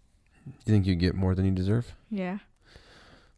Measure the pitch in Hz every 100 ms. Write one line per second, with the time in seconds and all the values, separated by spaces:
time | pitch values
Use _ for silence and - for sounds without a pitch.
0 | _ _ _ _ - - - 107 95 90
1 | 90 - 95 92 95 95 92 110 123 -
2 | - 208 185 202 - _ _ - - -
3 | - - _